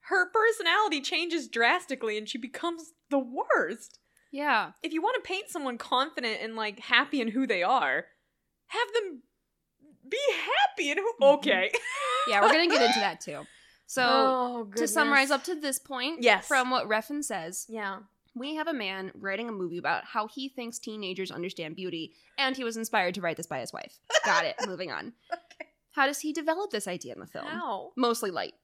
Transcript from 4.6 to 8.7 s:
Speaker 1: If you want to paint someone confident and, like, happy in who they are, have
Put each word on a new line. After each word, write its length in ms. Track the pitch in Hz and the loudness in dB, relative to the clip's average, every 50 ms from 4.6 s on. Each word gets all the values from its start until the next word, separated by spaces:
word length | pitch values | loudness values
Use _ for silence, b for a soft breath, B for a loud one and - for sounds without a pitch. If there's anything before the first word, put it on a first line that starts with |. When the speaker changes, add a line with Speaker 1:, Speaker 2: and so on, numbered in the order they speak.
| 190 156 - _ - | 0 -2 -10 _ -10
Speaker 1:
If 100 | 330 311 | -4 -4
you 80 | 320 | 0
want 140 | 330 453 508 | 0 0 0
to 120 | 466 - | 0 -2
paint 220 | - 370 381 440 - | -4 -6 -6 -6 -8
someone 300 | - 349 285 262 240 - | -8 -6 -6 -6 -6 -6
confident 600 | - - 262 247 269 311 - - 247 226 220 - | -4 0 0 0 0 0 -4 -4 -4 -2 -2 -2
and, 160 | - 226 226 | -6 -8 -6
like, 220 | 226 220 208 196 - | -4 -4 -6 -6 -8
happy 400 | - - 254 233 277 277 - 277 | 0 4 4 4 4 4 0 0
in 100 | 226 220 | 0 0
who 180 | 202 254 269 | 0 0 0
they 160 | 220 214 180 175 | 2 2 2 4
are, 420 | 196 254 254 180 135 131 151 - - _ _ _ _ _ _ _ _ _ _ _ | 4 4 4 4 2 0 0 -2 -6 _ _ _ _ _ _ _ _ _ _ _
have 260 | _ | _